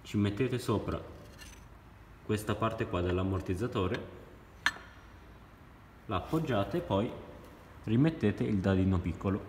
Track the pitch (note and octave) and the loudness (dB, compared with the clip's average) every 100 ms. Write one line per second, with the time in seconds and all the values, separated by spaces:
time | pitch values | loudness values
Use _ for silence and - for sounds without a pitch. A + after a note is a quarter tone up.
0 | - G#2+ G2+ G2+ C3 B2 - G2+ - - | 0 2 2 2 0 0 0 0 0 -6
1 | - - - - - - - - - - | -8 -16 -18 -18 -18 -18 -20 -20 -20 -20
2 | - - - G#2+ - G#2 A2+ - A2+ F2+ | -20 -16 -2 -2 0 0 0 0 -2 0
3 | F2+ F2+ F#2+ F#2+ - F2 A#2+ A2+ F#2 B2 | 2 2 2 0 0 -2 0 0 0 -2
4 | - - - - - - - - - - | -6 -14 -18 -20 -20 -2 -2 -2 -16 -20
5 | - - - - - - - - - - | -20 -20 -20 -20 -20 -20 -20 -20 -20 -18
6 | - F#2+ - D#3+ C#3 A2 G2 E3+ - G2 | -4 -4 0 0 2 2 2 0 2 2
7 | A#2+ - - - - - - - - A#2 | 2 -4 -14 -16 -18 -20 -20 -10 0 4
8 | D#3 D#3+ G#2 G2+ A#2+ G#2 G2 F#2+ F#2+ F#2 | 4 4 0 2 0 2 4 4 4 4
9 | F2+ E2 G2+ G2 | 0 -2 0 -2